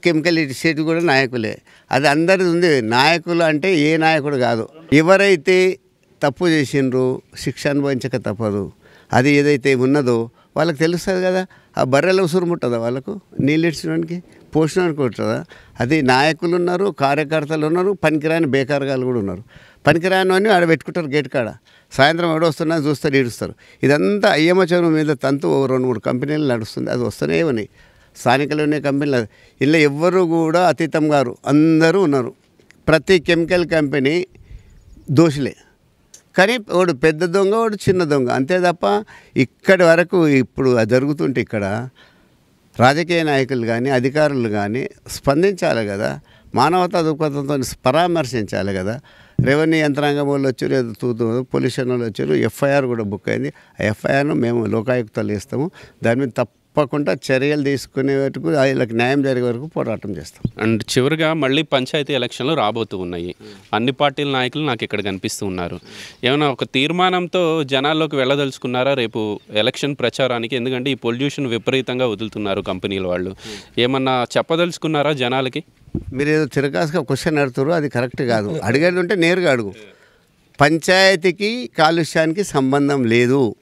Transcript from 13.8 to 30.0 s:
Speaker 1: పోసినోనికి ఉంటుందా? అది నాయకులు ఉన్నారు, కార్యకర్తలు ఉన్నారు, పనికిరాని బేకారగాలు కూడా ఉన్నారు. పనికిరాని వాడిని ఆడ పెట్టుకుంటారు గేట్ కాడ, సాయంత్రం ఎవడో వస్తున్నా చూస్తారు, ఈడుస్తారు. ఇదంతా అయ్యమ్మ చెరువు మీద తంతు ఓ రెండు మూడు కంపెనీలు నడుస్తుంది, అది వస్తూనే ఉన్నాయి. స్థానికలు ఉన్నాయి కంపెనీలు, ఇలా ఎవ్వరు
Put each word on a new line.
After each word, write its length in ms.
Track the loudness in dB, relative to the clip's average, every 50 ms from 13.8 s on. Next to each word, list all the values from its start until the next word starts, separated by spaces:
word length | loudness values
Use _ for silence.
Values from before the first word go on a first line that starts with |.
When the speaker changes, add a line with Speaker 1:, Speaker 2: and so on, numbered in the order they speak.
| -6 -6 -4 -4 -4 -6 -8 -12 -12 -16 -20 -20 -20 _ 0
Speaker 1:
పోసినోనికి 480 | 0 0 2 2 0 0 0 0 0 -2
ఉంటుందా? 320 | -2 -2 -4 -4 -2 -2 -4 -6 _ -16 -20 -20 -20 -6 -4 -2
అది 140 | 0 2 2 4 4
నాయకులు 440 | 4 4 4 2 0 0 -2 -2 0 0
ఉన్నారు, 260 | 0 0 0 0 -2 -2 -2 0 0
కార్యకర్తలు 640 | 0 0 0 -2 -2 -2 -4 -2 -2 -4 -2 -2 0
ఉన్నారు, 200 | 0 0 0 0 -2 0 0
పనికిరాని 440 | 0 0 0 0 0 0 0 0 0 0
బేకారగాలు 500 | 0 0 0 -2 -2 -2 -2 -4 -2 -2 -2
కూడా 100 | -2 -2 -4
ఉన్నారు. 200 | -4 -6 -8 -12 -18 -20 -20 -20 -20 _ _ _
పనికిరాని 440 | 2 2 2 2 0 0 0 0 2 0
వాడిని 140 | 2 2 2 2
ఆడ 100 | 2 4 2
పెట్టుకుంటారు 380 | 0 0 -2 -8 -8 -8 -6 -4 -4
గేట్ 140 | -4 -4 -2 -4
కాడ, 140 | -4 -4 -4 -8 -14 _ _ _ _ _ _ 0
సాయంత్రం 320 | 2 4 4 4 2 0 0 0
ఎవడో 140 | 2 0 0
వస్తున్నా 260 | 0 0 -2 -2 -2 -2 0
చూస్తారు, 280 | -2 -2 -2 -2 0 0 0
ఈడుస్తారు. 320 | 0 0 -4 -8 -10 -10 -10 _ -20 -20 -10 _ 2
ఇదంతా 420 | 2 2 4 2 0 0 2 2 2 2 4
అయ్యమ్మ 240 | 2 2 4 2 2 2 2
చెరువు 200 | 2 2 2 2
మీద 140 | 2 0 0 -2 -2 -2
తంతు 220 | -2 -2 0 0 0 0
ఓ 20 | 0 0 0 0
రెండు 140 | -2 0 -2
మూడు 100 | -2 -2 -2 -4
కంపెనీలు 380 | -4 -2 -2 -4 -4 -2 -2 -2 -2
నడుస్తుంది, 360 | -2 -4 -8 -8 -8 -6 -4 -4
అది 80 | -4 -4 -4
వస్తూనే 300 | -4 -4 -4 -2 0 0 0 0 -2
ఉన్నాయి. 160 | -4 -6 -8 _ _ -20 _ _ _ _ _ _ -4
స్థానికలు 420 | 0 2 2 2 2 -2 -2 -2 0
ఉన్నాయి 160 | 0 0 0 0 -2
కంపెనీలు, 320 | -2 0 0 0 0 0 0 -2 _ _ _ -20 _ _ 0
ఇలా 140 | 2 4 6 4 4
ఎవ్వరు 320 | 4 2